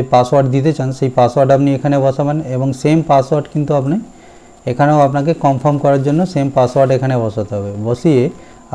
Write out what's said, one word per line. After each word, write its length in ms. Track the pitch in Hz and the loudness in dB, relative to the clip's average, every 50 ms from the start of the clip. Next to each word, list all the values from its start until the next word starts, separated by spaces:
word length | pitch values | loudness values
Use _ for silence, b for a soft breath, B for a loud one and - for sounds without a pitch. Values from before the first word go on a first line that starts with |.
| 131 - - | 2 2 2
password 340 | 123 123 127 151 143 135 131 127 | 2 2 2 2 2 2 2 0
দিতে 160 | 139 135 160 151 - | 0 0 0 0 -2
চান, 100 | 135 131 135 - | -4 -6 -4 -4
সেই 120 | 139 131 123 - | -4 -2 0 2
password 320 | 123 120 - 147 135 131 139 | 2 2 2 2 2 4 4
আপনি 120 | 135 143 143 139 131 | 4 2 2 0 0
এখানে 180 | - 147 143 139 135 | 0 0 0 0 0
বসাবেন 320 | 135 131 135 147 143 147 156 156 127 127 | 0 0 -2 -2 -2 -2 -4 -4 -6 -4
এবং 140 | 127 131 135 131 - - | -4 -4 -4 -4 -2 0
same 160 | 147 156 160 156 - | 0 2 2 2 2
password 360 | 143 139 127 - 160 147 143 - - | 2 2 2 2 0 -2 -2 -2 -4
কিন্তু 200 | 156 147 143 151 143 | -4 -2 -2 -2 -2
আপনি 160 | 131 139 160 220 240 - B B B B B B B B B B B 131 | 0 -2 -2 -4 -6 -8 B B B B B B B B B B B -6
এখানেও 280 | 123 - 143 147 151 151 143 | -2 0 2 2 4 4 2
আপনাকে 260 | 139 135 143 139 160 160 160 - | 2 2 0 -2 -2 -2 0 0
confirm 320 | 143 139 123 - 151 143 143 143 | 0 0 0 0 -2 0 0 2
করার 180 | 143 139 139 135 | 0 0 2 0
জন্য 140 | 147 151 160 185 180 - | 0 0 0 0 -2 -2
same 140 | 143 139 139 135 | -2 -4 -2 0
password 340 | 135 127 123 - 143 135 127 135 | 0 0 0 2 2 2 2 2
এখানে 180 | 123 131 131 131 123 113 | 0 0 -2 -2 -2 -2
বসাতে 280 | 110 101 110 104 98 101 | -4 -4 -6 -6 -6 -6
হবে। 140 | 101 101 101 101 101 107 | -6 -6 -8 -8 -8 -6
বসিয়ে 360 | 113 123 - - 175 151 123 123 160 - B B B B B B B - | -4 -4 -2 0 2 2 2 2 0 -4 B B B B B B B -2